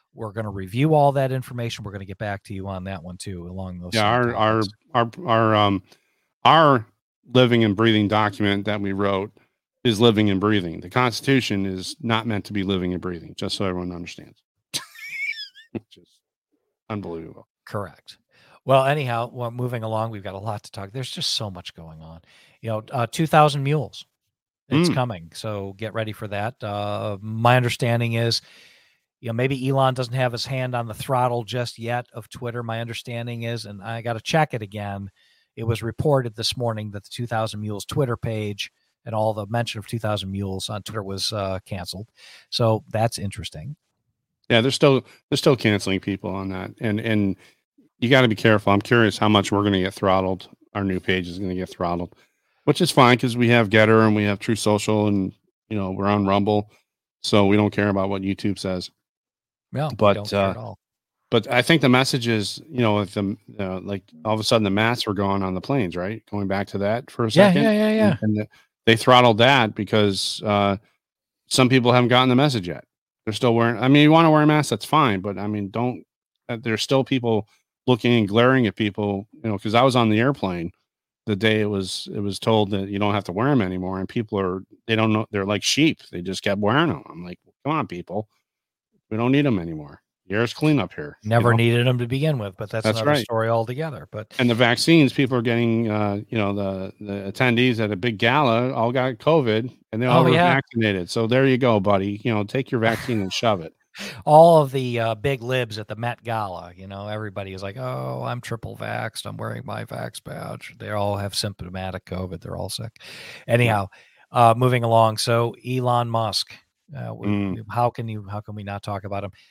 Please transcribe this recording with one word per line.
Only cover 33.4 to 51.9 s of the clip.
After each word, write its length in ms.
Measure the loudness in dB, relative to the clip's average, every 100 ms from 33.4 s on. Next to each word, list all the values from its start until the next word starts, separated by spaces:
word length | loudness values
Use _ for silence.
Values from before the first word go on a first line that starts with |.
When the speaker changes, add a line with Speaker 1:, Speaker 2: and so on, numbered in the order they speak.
Speaker 1:
is, 220 | -6 -8 -10
and 180 | -14
I 180 | -10 -8
gotta 200 | -8 -8
check 320 | -2 0 0
it 80 | -4
again, 480 | -10 -10 -8 -8 -12 -16 _ _ _ -8
it 100 | -6
was 180 | -4
reported 520 | -6 -4 0 0 0 -6
this 220 | -6 -4
morning 340 | -6 -6 -8
that 120 | -12 -12
the 40 |
two 160 | -10 -4
thousand 340 | -4 -4 -6
Mules 240 | -8 -8 -6
Twitter 320 | -4 -2 -2
page 540 | -4 -6 -6 -8 -12 _ _ _ -8
and 100 | -2
all 180 | -2
the 140 | -2 -4
mention 320 | -4 -4 -8
of 80 | -8
two 120 | -6
thousand 320 | -4 -4 -4
Mules 380 | -6 -6 -6 -8
on 140 | -10
Twitter 200 | -10 -10
was, 280 | -8 -6 -6
uh, 260 | -4 -4 -6 -8
canceled. 440 | -10 -10 -12 -16 _ -20 -20 _
So 320 | 0 2 2 -2
that's 300 | -2 -2 -2
interesting. 560 | -8 -8 -12 -12 -14 -16 _ _ _ _ _ _ 0
Speaker 2:
Yeah, 120 | 2
they're 100 | 2
still, 340 | 4 4 4 0 -14 _
they're 80 | 0
still 180 | 2 4
canceling 440 | 2 0 0 -4
people 300 | -2 -6 -6
on 200 | -6 -6
that. 220 | -8 -10 -6
And, 180 | -4 -2
and 360 | 0 0 0 -2 _ _ _ _ _ _
you 100 | 2
gotta 180 | 4 4
be 80 | 4
careful. 380 | 4 4 4
I'm 80 | 0
curious 360 | 2 2 2 2
how 120 | 4
much 220 | 4 4
we're 120 | 0
gonna 160 | 2 0
get 120 | -2
throttled. 560 | -2 2 2 0 -4 -10 _ _
Our 100 | -4
new 160 | -4 -2
page 280 | -2 -2 -4
is 120 | -8
gonna 160 | -6 -6
get 140 | -8
throttled, 460 | -6 -4